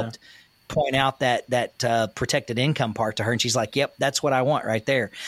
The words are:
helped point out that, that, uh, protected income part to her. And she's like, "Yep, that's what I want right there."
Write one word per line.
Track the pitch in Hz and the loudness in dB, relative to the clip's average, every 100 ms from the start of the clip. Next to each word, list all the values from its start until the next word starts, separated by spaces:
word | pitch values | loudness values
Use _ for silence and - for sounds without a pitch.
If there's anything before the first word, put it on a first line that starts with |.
helped | 113 - - - - _ - | 0 -8 -18 -20 -20 _ -6
point | 156 139 | -2 0
out | 131 135 - | 2 0 0
that, | 131 117 - | 0 0 0
that, | 123 113 - | -2 -2 -2
uh, | 120 117 110 | 0 2 0
protected | - 123 147 - 117 | -2 -2 -2 -2 0
income | 139 147 120 | 0 0 -2
part | 107 110 - | -2 -2 -2
to | |
her. | 110 | 0
And | 117 | 0
she's | 123 117 | 0 0
like, | 110 | 0
"Yep, | 135 139 - | 0 -2 0
that's | 135 - | -2 0
what | 147 | 2
I | 131 | 2
want | 127 147 104 | 2 0 0
right | 110 | -2
there." | 127 135 104 - | 0 0 -2 -6